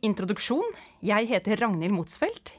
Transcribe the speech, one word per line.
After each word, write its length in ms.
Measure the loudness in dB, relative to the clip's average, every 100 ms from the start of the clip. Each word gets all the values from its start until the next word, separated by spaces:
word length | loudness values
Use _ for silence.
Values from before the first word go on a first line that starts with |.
| 0
introduksjon. 680 | 0 0 -2 0 0 -2 -6 -16 -8 0
Jeg 240 | 0 2
heter 280 | 0 2 2
Ragnhild 360 | 2 2 2
Motsfeldt. 640 | 0 0 -2 -2 -2 -14